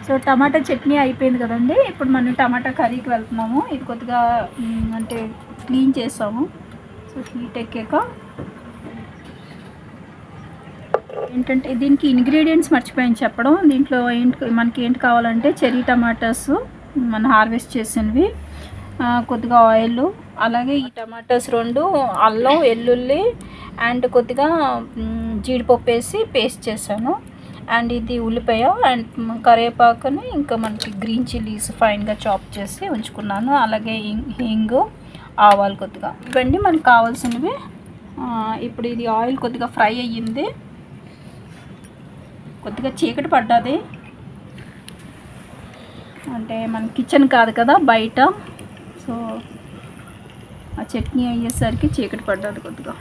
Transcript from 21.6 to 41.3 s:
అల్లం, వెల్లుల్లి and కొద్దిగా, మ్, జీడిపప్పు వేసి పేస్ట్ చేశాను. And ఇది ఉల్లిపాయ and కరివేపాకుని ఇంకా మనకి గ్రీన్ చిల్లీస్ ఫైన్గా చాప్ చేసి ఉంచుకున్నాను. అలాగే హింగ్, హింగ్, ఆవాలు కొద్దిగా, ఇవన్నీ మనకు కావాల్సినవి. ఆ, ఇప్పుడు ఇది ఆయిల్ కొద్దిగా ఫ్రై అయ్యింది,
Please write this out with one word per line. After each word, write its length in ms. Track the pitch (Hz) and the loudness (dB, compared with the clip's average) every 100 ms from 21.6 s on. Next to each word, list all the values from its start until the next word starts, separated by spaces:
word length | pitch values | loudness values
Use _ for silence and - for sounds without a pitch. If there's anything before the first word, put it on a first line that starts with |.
| 233 240 339 330 | 0 0 2 2
అల్లం, 640 | 254 151 220 220 254 302 | 0 4 4 4 4 6
వెల్లుల్లి 720 | 277 226 240 247 254 294 440 466 - - - - 233 | 4 2 2 2 2 2 2 -2 -14 -16 -16 -4 -2
and 200 | 247 254 | 0 2
కొద్దిగా, 380 | 247 233 247 294 330 277 240 233 233 | 2 2 0 2 2 0 -2 -6 -8
మ్, 460 | 220 226 226 220 | -6 -6 -4 -6
జీడిపప్పు 460 | 220 254 240 233 247 | -2 -2 4 4 4
వేసి 360 | 233 240 415 440 | 0 0 -4 0
పేస్ట్ 440 | 269 220 - - | 0 -2 -4 -8
చేశాను. 520 | 214 - 208 240 403 - - - - - 233 | -8 -4 -4 -2 -4 -6 -20 -18 -18 -2 -2
And 120 | 233 | 0
ఇది 280 | 240 226 240 | -4 -4 -4
ఉల్లిపాయ 440 | 226 233 233 226 254 427 294 | -2 -2 0 2 2 4 2
and 500 | 247 226 - 226 226 | 2 -4 -8 -6 0
కరివేపాకుని 840 | 247 233 233 233 240 233 269 294 508 | 6 6 4 4 4 4 -2 -4 -4
ఇంకా 260 | 359 285 226 | -4 -2 -2
మనకి 360 | 220 214 - | -2 -6 -8
గ్రీన్ 340 | 196 220 226 240 240 | -6 -2 -2 -2 -4
చిల్లీస్ 360 | 214 214 - | -6 -6 -8
ఫైన్గా 440 | - 226 208 208 214 220 | 0 2 2 -4 -4 -2
చాప్ 320 | 190 - 202 | -4 -4 -12
చేసి 300 | 202 - 392 | -10 -8 -6
ఉంచుకున్నాను. 640 | 247 220 - 208 196 240 285 | -6 -6 -10 -6 -4 0 2
అలాగే 360 | 226 220 220 | 2 0 -4
హింగ్, 500 | 220 214 214 277 220 | -6 -4 -6 -6 -6
హింగ్, 440 | 240 220 214 247 440 - - - - - | -2 0 2 2 0 -4 -20 -20 -12 4
ఆవాలు 360 | 208 202 202 196 | 6 6 2 -2
కొద్దిగా, 400 | 202 190 - - - | -10 -10 -10 -10 -2
ఇవన్నీ 300 | 254 254 330 | 0 2 2
మనకు 240 | 392 320 | 2 4
కావాల్సినవి. 720 | 254 233 226 247 247 233 330 554 - - - - - - | 6 6 6 0 -4 -2 -4 -6 -12 -18 -20 -20 -18 -10
ఆ, 380 | 254 226 220 220 | -6 -4 -4 -4
ఇప్పుడు 260 | 233 - 233 | -6 -6 -4
ఇది 180 | 233 233 | -2 0
ఆయిల్ 320 | 220 240 262 | 0 0 0
కొద్దిగా 280 | 240 240 233 | -2 -4 -6
ఫ్రై 300 | - 214 240 | 2 2 2
అయ్యింది, 500 | 247 226 226 233 381 - - - - - - - - | -4 -4 -6 -4 -6 -8 -18 -20 -20 -20 -20 -20 -20